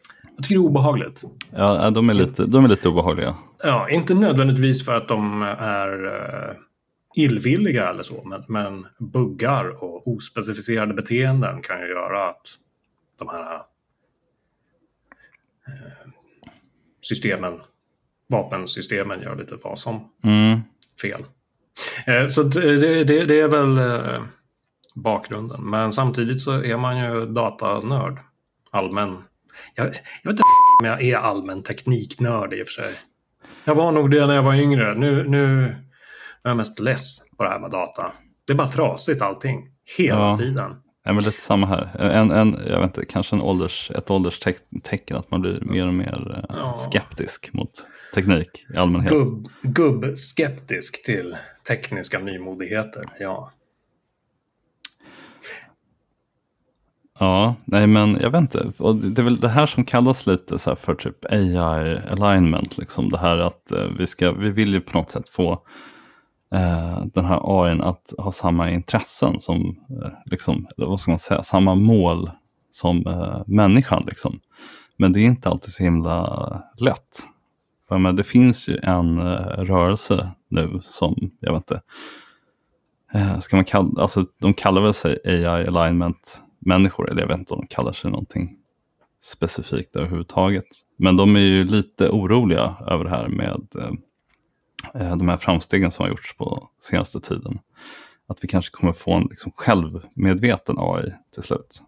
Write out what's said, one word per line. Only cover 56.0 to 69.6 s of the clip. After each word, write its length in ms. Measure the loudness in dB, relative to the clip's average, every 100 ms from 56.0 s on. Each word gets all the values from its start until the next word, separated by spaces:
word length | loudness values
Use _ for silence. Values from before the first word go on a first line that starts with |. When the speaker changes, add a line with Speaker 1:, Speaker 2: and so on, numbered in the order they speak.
| _ _ _ _ _ _ _ _ _ _ _ -2
Speaker 2:
Ja, 360 | 2 4 2 0 0
nej, 220 | 4 6
men 300 | 6 6 2
jag 80 | 2
vet 100 | 2
inte. 300 | 2 0 -4 0
Och 180 | 0 2
det, 140 | 0
det 120 | 2
är 20 |
väl 160 | 2 2
det 100 | 2
här 160 | 2 2
som 200 | 0 0
kallas 420 | 2 4 2 2
lite 320 | 0 0 -4
så 100 | -2
här 60 | -2
för 200 | -2 -4
typ 300 | -6 -10 -2
A 100 | 0
I 220 | 2 2 0 0 -2 -4 -6
alignment, 640 | 0 4 6 4 2 -2 -8
liksom. 320 | -8 -4 -2
Det 80 | 0
här 200 | 2 2
att, 340 | 0 -4 -6
eh, 160 | -4 -4 -4
vi 100 | -6
ska, 240 | 0 -2
vi 200 | 0 -2
vill 220 | 0 2
ju 80 | 0
på 160 | 0 -2
något 120 | -2
sätt 200 | -6 -8
få, 220 | -2 0 -2 -8 -20 -20 -20 _ _ _ _ _
eh, 520 | 0 0 0 -4 -6 -4
den 120 | -2 0
här 140 | 0
A 280 | 2 2 4
I:n 100 | 2
att 320 | 0 -4 -8 -8
ha 140 | -8
samma 380 | -4 0 2 0
intressen 720 | -2 -2 -2 -2 -2 0 0
som, 400 | -2 -2